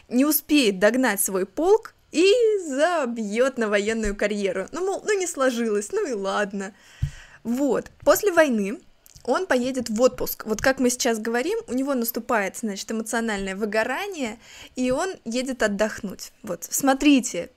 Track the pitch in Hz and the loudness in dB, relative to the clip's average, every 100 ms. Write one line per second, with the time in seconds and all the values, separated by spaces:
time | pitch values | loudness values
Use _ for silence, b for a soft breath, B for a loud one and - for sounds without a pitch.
0 | B 240 294 302 - 294 226 185 208 254 | B 2 2 2 2 4 4 4 4 4
1 | 254 196 - 185 196 - 339 440 - _ | 2 0 -2 -2 -4 0 4 4 2 _
2 | _ 269 381 494 453 403 330 262 330 339 | _ 2 4 6 4 2 -2 0 2 2
3 | 247 233 208 220 262 262 220 208 202 226 | -2 -4 -2 0 0 0 0 0 0 -2
4 | 208 202 208 208 196 185 185 330 381 359 | -2 -2 -2 0 -2 -2 -6 -4 -4 -2
5 | 370 403 349 285 262 233 226 208 208 226 | -2 -2 -2 0 0 0 0 -2 -2 -4
6 | 214 214 190 202 202 202 196 - B B | -4 -4 -2 -2 -4 -6 -10 -12 B B
7 | B B B B 226 247 285 - - - | B B B B -6 0 0 0 -4 -2
8 | 285 285 415 339 302 226 196 320 - _ | 2 4 4 4 4 2 -2 -6 -14 _
9 | _ - - 311 381 262 254 254 233 214 | _ -10 -2 0 2 0 0 -4 -2 2
10 | 254 - 214 - 214 214 269 262 247 240 | 2 2 -8 -6 -6 0 0 2 2 2
11 | 254 220 233 233 311 453 - 254 269 262 | -2 -2 -2 -2 -2 -4 -4 -4 -2 -2
12 | 226 240 220 226 190 - 214 196 - 220 | -4 -6 -2 -2 -2 -4 -8 -8 -8 -8
13 | 220 233 226 202 196 190 214 220 226 294 | -4 -4 -2 -4 -4 -6 -2 -2 -2 -4
14 | 403 339 226 220 B B B - 254 262 | -6 -6 -6 -8 B B B -4 -2 0
15 | 370 - - 240 262 247 214 196 214 - | -2 -6 -6 -4 -4 -2 -2 0 -2 -4
16 | 196 - - _ - - - - 269 269 | -10 -12 -16 _ -12 -10 -8 -2 2 4
17 | 294 269 - 175 - | 6 6 4 -6 -8